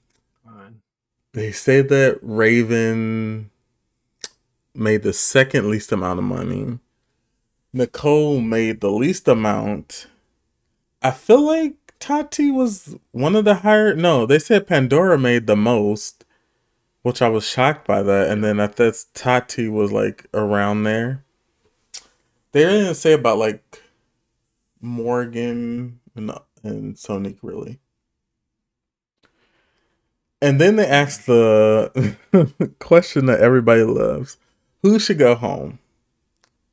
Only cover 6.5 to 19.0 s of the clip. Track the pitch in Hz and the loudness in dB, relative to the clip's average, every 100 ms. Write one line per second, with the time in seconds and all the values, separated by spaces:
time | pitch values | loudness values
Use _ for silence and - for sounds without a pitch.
6.5 | 95 101 120 _ _ _ _ _ _ _ | -8 -8 -12 _ _ _ _ _ _ _
7.5 | _ _ 127 120 - 147 151 151 139 113 | _ _ -6 -6 -2 0 2 2 -2 -2
8.5 | 113 113 110 101 107 143 185 - 117 107 | -2 -2 -2 -2 0 -2 0 0 2 0
9.5 | 104 107 87 - - - _ _ _ _ | -2 -4 -8 -12 -20 -20 _ _ _ _
10.5 | _ _ _ _ _ 131 - - 247 294 | _ _ _ _ _ -6 -4 2 4 4
11.5 | 320 311 - _ _ - 294 294 - 285 | 0 -2 -8 _ _ -6 -4 -4 -2 -2
12.5 | 262 247 196 - - _ 120 147 214 208 | 0 -2 -6 -14 -20 _ -4 0 2 2
13.5 | 190 202 214 214 156 175 139 113 151 - | 2 4 4 4 2 2 2 2 2 4
14.5 | 208 196 156 127 143 190 156 127 120 110 | 0 2 0 2 2 4 2 2 0 2
15.5 | 104 110 117 104 107 - - _ _ _ | 2 2 2 0 -4 -8 -18 _ _ _
16.5 | _ _ _ _ _ 123 117 120 110 - | _ _ _ _ _ -6 0 0 0 -2
17.5 | - 131 156 - 101 101 98 85 104 107 | 0 0 0 -2 0 2 2 0 0 -2
18.5 | 104 104 - 117 - | 0 -2 0 0 -2